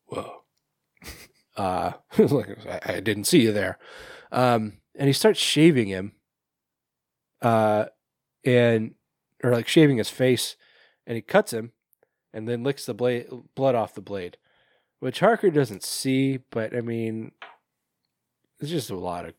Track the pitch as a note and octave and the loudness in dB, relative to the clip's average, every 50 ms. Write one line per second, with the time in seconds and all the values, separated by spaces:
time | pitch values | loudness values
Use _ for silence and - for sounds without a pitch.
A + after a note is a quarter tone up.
0 | _ - - - - - - - _ _ _ _ _ _ _ _ _ _ _ _ | _ -12 -10 -10 -10 -12 -14 -20 _ _ _ _ _ _ _ _ _ _ _ _
1 | - - - - - - _ _ _ _ - - G2+ F#2 F2+ F2 E2+ F2 - - | -20 -20 -20 -20 -20 -20 _ _ _ _ -10 -6 -4 -4 -2 -2 -4 -6 -8 -10
2 | _ _ - - G#3+ B2+ C#3+ C3 - - G2+ G#2+ - - F#2 - - - F#2+ F2+ | _ _ 2 2 2 2 2 -2 -4 -6 -12 -16 -14 -12 -12 -10 -8 -8 -8 -6
3 | F#2+ A2 G#2 G#2 G2+ - - E3+ A2+ A2 G#2 G#2 F#2+ F#2 F#2 - - - - - | -4 -4 -4 -4 -2 2 4 4 4 4 2 0 -2 -4 -6 -8 -14 -20 -20 -20
4 | - - - - - - - B2 B2+ B2 A#2+ A#2 A2 G#2 G2+ - _ _ - - | -20 -20 -20 -20 -16 -8 -2 0 2 2 2 0 -2 -4 -10 -14 _ _ -8 -2
5 | C#3 C#3 C3+ - - G#3+ G3 - - - - C#3+ D#3 F3 D#3 B2+ A2 G2 F#2+ F#2 | 0 0 2 2 2 2 2 2 0 -2 2 4 6 6 6 4 2 -2 -2 -6
6 | F#2+ G#2 - _ _ _ _ _ _ _ _ _ _ _ _ _ _ _ _ _ | -6 -8 -12 _ _ _ _ _ _ _ _ _ _ _ _ _ _ _ _ _
7 | _ _ _ _ _ _ _ - - A#2 A#2 A2 A2 G#2+ G#2+ G#2+ A2 - - _ | _ _ _ _ _ _ _ -4 0 0 2 2 2 2 2 0 -2 -4 -6 _
8 | _ _ _ _ _ _ _ _ - C3 B2 A#2+ A#2+ A#2 A2+ A2+ A2 A2+ - _ | _ _ _ _ _ _ _ _ -2 2 4 4 4 4 4 2 0 -4 -10 _
9 | _ _ _ _ _ _ _ _ - B2 B2 A#2 A2 - - E3+ D#3 D3 C3+ A2+ | _ _ _ _ _ _ _ _ 0 0 2 0 0 2 6 6 6 6 6 2
10 | G2+ - - - B2+ B2+ B2+ A2 - - - _ _ _ _ _ _ _ _ _ | 0 -4 -2 0 2 2 2 2 0 -6 -8 _ _ _ _ _ _ _ _ _
11 | _ - A#2 A#2 - - - G3 G#3 - B2 A2+ A2+ A#2 _ _ _ _ _ _ | _ -10 -10 -10 -6 0 0 0 2 0 -4 -8 -8 -10 _ _ _ _ _ _
12 | _ _ _ _ _ _ - A2 A2 A#2 A#2+ A#2+ A#2+ C#3 C#3 C#3 - - A#2 G2+ | _ _ _ _ _ _ -14 -10 -6 -6 -4 -2 -2 -2 -4 -4 -6 -10 -6 -2
13 | B2 B2 B2 A#2+ A#2+ - C3 A#2+ - _ _ - C3+ C3+ B2 A#2 G#2+ G#2 - G#2+ | -2 -2 -2 -2 -6 -10 -16 -18 -20 _ _ 0 2 2 2 2 0 -2 -6 -12
14 | F#2 G2+ G2+ G2 F2+ F2 - - _ _ _ _ _ _ _ _ _ _ _ - | -14 -10 -10 -10 -10 -10 -14 -18 _ _ _ _ _ _ _ _ _ _ _ -10
15 | - C3 - - E3+ G#3+ A#3 G#3+ - G3 D#3 D3 C3+ A2+ G2+ F2+ - - - - | -8 -8 -2 2 4 4 4 4 2 2 4 4 2 0 -2 -8 -10 -10 -8 -6
16 | - C3 C3 C3 C3+ C3+ C3+ B2+ - _ - A2+ A2 A2 A#2+ B2 A#2 A#2 A#2 A2+ | -2 0 0 2 2 0 -2 -4 -8 _ -6 -6 -6 -4 -4 -6 -6 -4 -4 -4
17 | A2+ A2+ A2 A2+ A2 - - - - - - _ _ _ _ _ _ _ _ _ | -4 -4 -6 -6 -10 -12 -16 -20 -20 -20 -20 _ _ _ _ _ _ _ _ _
18 | _ _ _ _ _ _ _ _ _ _ _ - C#3+ D3 F3 D#3 A2+ - G#2 F2+ | _ _ _ _ _ _ _ _ _ _ _ -12 -10 -6 -6 -6 -6 -6 -8 -8
19 | F2 F2+ E2+ F2 E2 E2 - | -8 -6 -8 -8 -10 -12 -16